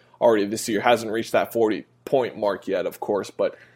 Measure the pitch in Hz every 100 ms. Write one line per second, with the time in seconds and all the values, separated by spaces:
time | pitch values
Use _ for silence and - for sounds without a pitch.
0 | _ _ 120 110 101 110 - 104 120 113
1 | 110 113 113 113 - 117 110 90 - _
2 | - 139 113 101 104 92 - 95 87 -
3 | - 101 104 - 98 - -